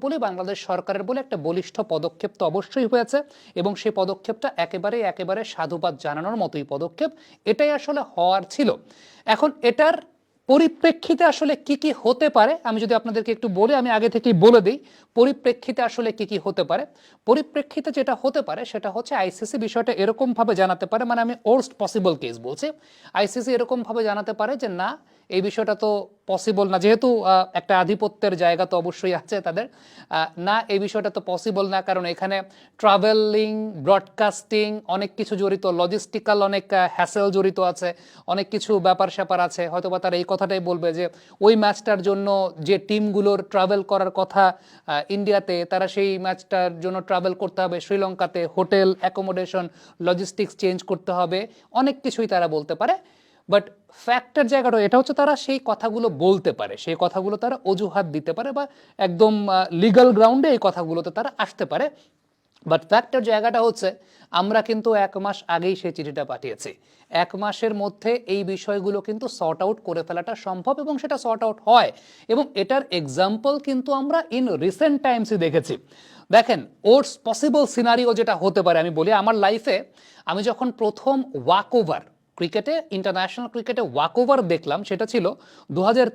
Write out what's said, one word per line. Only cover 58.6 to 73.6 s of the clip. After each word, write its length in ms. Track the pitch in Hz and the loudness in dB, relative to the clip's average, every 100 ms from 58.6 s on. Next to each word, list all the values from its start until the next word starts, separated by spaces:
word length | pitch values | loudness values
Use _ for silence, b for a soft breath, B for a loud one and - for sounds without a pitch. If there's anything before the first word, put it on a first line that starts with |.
| 285 b b b | -6 b b b
একদম, 500 | 190 170 214 214 202 | -2 4 4 4 2
আহ, 180 | 185 185 | 2 2
লিগ্যাল 420 | 170 220 214 254 | 2 6 8 8
গ্রাউন্ডে 360 | 214 226 262 311 | 10 6 6 4
এই 100 | 240 | 4
কথাগুলোতে 500 | 196 175 160 165 170 | 2 0 -4 -4 -4
তারা 220 | 160 - - | -6 -6 -4
আসতে 260 | 190 - | -6 -4
পারে। 260 | 185 - 294 285 b _ _ _ _ _ - | -4 -2 -4 -6 b _ _ _ _ _ -2
But 100 | 160 - | -2 4
ফ্যাক্টের 340 | 214 233 262 | 2 2 -2
জায়গাটা 380 | 226 214 226 226 | 0 0 2 2
হচ্ছে 320 | 226 226 190 - b b b | 0 0 -4 -6 b b b
আমরা 320 | 170 196 214 | -4 0 0
কিন্তু 320 | 214 220 226 | 0 -2 0
এক 220 | 214 196 196 | 2 0 -2
মাস 280 | 196 196 - | -8 -8 -4
আগেই 280 | 170 180 190 | -2 0 -2
সেই 160 | 175 | -6
চিঠিটা 320 | 160 147 147 | -6 -8 -8
পাঠিয়েছি। 500 | 143 123 131 104 - 90 b b b | -8 -8 -10 -12 -14 -16 b b b
এক 260 | 165 175 190 | -4 -2 -4
মাসের 380 | 208 202 226 | -8 -4 -4
মধ্যে 380 | 208 202 202 226 240 233 | -2 -6 -4 -2 -2 -2
এই 180 | 196 | -4
বিষয়গুলো 560 | 185 190 - 202 190 202 | -4 -6 -4 -4 -2 -4
কিন্তু 280 | - 214 233 | -6 -8 -8
সর্ট 340 | - 165 160 | -6 -4 -2
আউট 180 | 190 220 | -2 -4
করে 180 | - 170 | -6 -6
ফেলাটা 320 | 165 175 175 | -4 -6 -6
সম্ভব 460 | 226 196 185 180 277 | -10 -8 -6 -4 -4
এবং 180 | 294 277 | -4 -6
সেটা 200 | 294 277 | -4 -4
সর্ট 240 | 240 226 | -2 -2
আউট 140 | 226 214 | -2 -2
হয় 280 | - 233 151 B B B B | 4 4 4 B B B B
এবং 180 | 226 285 | -2 -2
এটার 280 | 202 196 269 269 | -4 -2 -2 -2
এক্সাম্পল 680 | 180 147 131 190 220 269 | -6 -4 -2 0 0 -2
কিন্তু 340 | 285 | -2